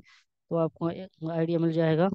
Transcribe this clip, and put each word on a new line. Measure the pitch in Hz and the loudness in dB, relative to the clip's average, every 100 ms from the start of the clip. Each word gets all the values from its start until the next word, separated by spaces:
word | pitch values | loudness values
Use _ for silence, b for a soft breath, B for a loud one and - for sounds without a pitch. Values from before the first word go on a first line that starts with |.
| b b _ _ - | b b _ _ -6
तो | 165 | -2
आपको | 160 - 170 | -2 -2 -6
एक | 170 190 - 160 | -6 -12 -10 -6
आइडिया | 165 165 170 | -2 0 2
मिल | 165 | 2
जाएगा। | 165 160 156 190 | 2 2 4 2